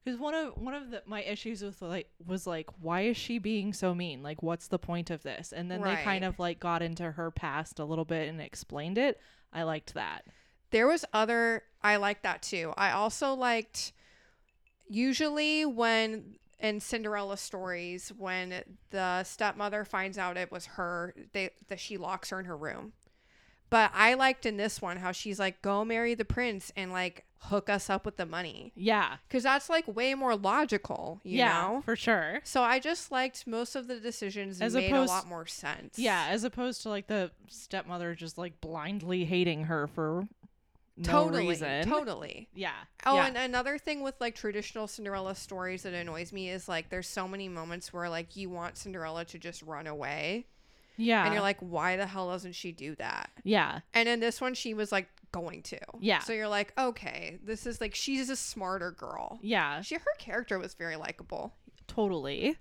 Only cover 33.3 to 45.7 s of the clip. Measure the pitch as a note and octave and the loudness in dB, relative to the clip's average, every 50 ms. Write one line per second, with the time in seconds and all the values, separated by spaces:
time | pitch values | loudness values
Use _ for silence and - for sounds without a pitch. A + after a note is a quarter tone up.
33.3 | B3+ - - A#3+ A3 A3+ A#3+ A#3 - C#4 B3 B3 B3 A3+ G#3+ A#3 A3+ - G#3+ G3 | -2 -8 -8 -4 -4 -2 -4 -2 -4 -6 -6 -6 -8 -6 -6 -6 -6 -4 -6 -6
34.3 | G3 G#3 G3 G3 F#3+ F3+ A3 A3+ A3+ C4 - - C#4 C4+ C4 A#3+ F#3 F#3+ F#3 F3 | -4 -4 -6 -6 -4 -2 -2 2 4 4 4 6 6 6 6 6 4 2 0 -2
35.3 | E3+ E3 E3 - - - - D3 - - - - - A3 B3 A3+ G3 F3 D#3 D3+ | -8 -8 -8 -8 -10 -6 -4 -4 -4 -4 -8 -10 -4 0 2 2 4 4 2 2
36.3 | F#3+ A3+ G#3+ B3+ - B3 B3 B3+ A#3+ - - A3 G#3 G3+ G3 - G#3+ G#3 F#3 E3+ | 0 0 0 -2 -2 -2 -4 -2 -4 -4 -4 -4 -4 -4 -2 -2 0 0 0 -2
37.3 | - _ - - - - - - - F#3+ - E3+ F3 F3 F3 E3+ E3+ E3 E3+ D#3+ | -6 _ -20 -20 -18 -18 -12 -6 -6 -6 -4 -4 -6 -4 -4 -4 -4 -6 -8 -10
38.3 | - - F3+ F3 D#3+ _ - D#3+ E3 D#3+ D3+ E3+ G3+ G3+ D#3+ F3 F#3 F#3 F3 D#3+ | -8 -8 -8 -8 -8 _ -10 -8 -6 -6 -4 -4 -4 -4 -2 0 2 2 2 4
39.3 | F#3 F3+ F3+ E3+ D#3+ D3+ D#3 D#3+ E3 D#3 C#3+ D3 - E3 D#3+ D#3 D#3+ F3 G3 G#3 | 4 4 4 4 4 0 0 0 0 0 0 -2 -2 -2 0 0 0 -2 -4 -6
40.3 | - _ - - _ _ _ _ _ _ _ _ _ - E3+ E3+ - D4 D4+ E4 | -10 _ -20 -20 _ _ _ _ _ _ _ _ _ -4 2 6 6 6 6 6
41.3 | - C4 F3 F3 E3+ D3+ D#3 C#3+ C#3 D3 E3 G#3+ D4+ D4+ D4 A3+ E3 - - - | 4 2 2 2 0 0 0 0 0 0 2 2 2 2 0 -2 -6 -6 -6 -10
42.3 | - - A3 _ - F#3+ F#3+ E3 - - - - _ - - B3+ C#4 C#4 C4+ C4 | -10 -12 -14 _ -10 -6 -6 -4 -6 -6 -12 -16 _ 0 4 6 8 8 6 6
43.3 | B3+ A#3+ C4 B3+ B3 B3 B3 C4+ C#4+ C#4+ - D#4+ D4+ C#4+ C#4 C4+ C#4 - A#3+ A#3 | 2 0 0 2 2 0 2 0 -2 -2 -2 -4 -4 -2 -4 -6 -2 -2 -2 -2
44.3 | A3+ - - G#3+ G3 G#3 G#3 - - A3+ G#3+ G#3 - - G#3+ G3+ G3 G3 F#3+ F#3+ | -2 -2 -4 -4 -4 -4 -6 -6 -6 -6 -6 -6 -8 -8 -6 -4 -4 -2 -4 -4
45.3 | G3 F#3+ - - G3 F#3 F#3 F#3 | -6 -8 -10 -10 -6 -6 -4 -4